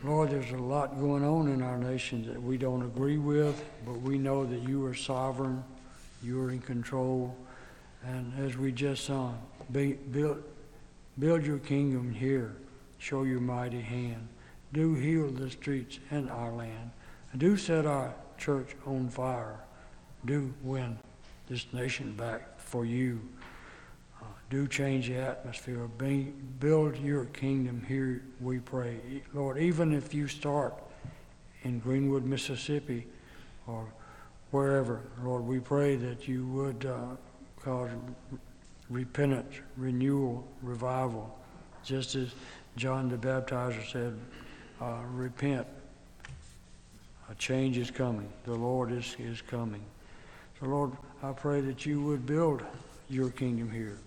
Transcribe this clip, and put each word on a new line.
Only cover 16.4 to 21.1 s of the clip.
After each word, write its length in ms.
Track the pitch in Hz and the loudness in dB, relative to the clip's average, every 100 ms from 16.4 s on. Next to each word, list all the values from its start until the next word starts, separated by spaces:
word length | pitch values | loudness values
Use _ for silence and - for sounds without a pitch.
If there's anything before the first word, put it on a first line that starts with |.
| 117 | -4
land. 400 | 117 117 113 117 - - - - 131 | -4 -6 -8 -10 -12 -16 -16 -8 4
Do 180 | 165 202 | 6 6
set 300 | 180 165 151 | 6 4 6
our 280 | 139 127 123 - - | 4 2 -4 -12 -8
church 380 | - 139 127 - - | 2 2 0 -8 -4
on 240 | 135 127 | 0 0
fire. 500 | 117 127 127 110 107 - - - - - - 117 | 0 0 0 -4 -8 -14 -18 -18 -18 -18 -8 0
Do 280 | 143 135 143 | 0 0 -4
win 340 | 127 131 123 113 - | -4 -2 -2 -6 -10